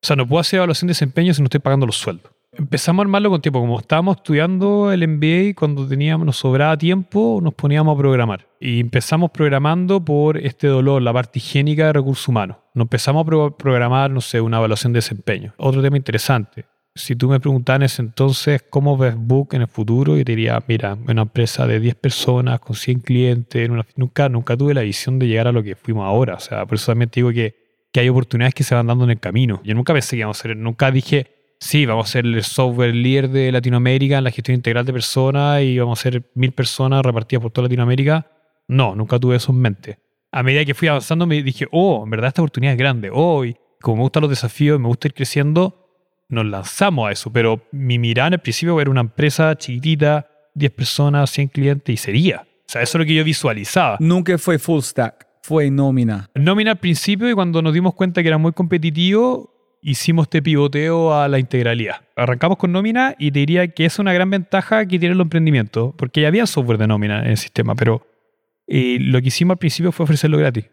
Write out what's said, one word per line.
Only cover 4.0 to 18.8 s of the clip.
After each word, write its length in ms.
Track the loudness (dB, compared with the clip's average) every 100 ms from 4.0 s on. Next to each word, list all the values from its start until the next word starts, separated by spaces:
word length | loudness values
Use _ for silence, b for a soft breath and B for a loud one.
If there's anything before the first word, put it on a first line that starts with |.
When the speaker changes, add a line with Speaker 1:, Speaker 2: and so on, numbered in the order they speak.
| 2 -2
Speaker 1:
estudiando 760 | 0 0 0 0 0 2 2
el 140 | 2
M 140 | 0 0
B 320 | 2 2 2
A, 40 | 0
cuando 280 | -2 -2 -2
teníamos, 400 | 0 0 0 0
nos 100 | 0
sobraba 400 | 0 2 2 2
tiempo, 640 | 0 0 0 0 0 2
nos 140 | -2
poníamos 400 | -2 0 2 2
a 40 | 2
programar. 480 | 2 2 0 -4 _ _
Y 220 | -4 -2
empezamos 500 | 0 -2 0 0 0
programando 760 | 0 0 2 0 0 0 0
por 320 | 0 2 2 0
este 300 | -4 -2 0
dolor, 340 | 2 2 2
la 120 | 2
parte 260 | 0 -2 -6
higiénica 480 | -4 -2 0 2 2
de 60 |
recursos 340 | 2 2 0 0
humanos. 300 | 0 -2 -8 _
Nos 120 | -2 0
empezamos 360 | 0 0 0
a 20 |
pro-, 320 | 2 2 0 0
programar, 540 | 0 2 2 2 2
no 100 | 0
sé, 200 | -2 -2
una 160 | 0 0
evaluación 360 | 0 0 0
de 40 | 0
desempeño. 560 | -2 -6 -6 -6 -6 -4
Otro 220 | -2 0
tema 160 | 2 0
interesante. 680 | -2 -4 0 -2 -2 -12 -20 _ _
Si 220 | -18 -8
tú 140 | -2 2
me 100 | 2
preguntabas 400 | 2 -2 0 2
en 40 |
ese 180 | 0 -2
entonces, 640 | -8 0 0 0 0 -2 _
"¿Cómo 280 | -2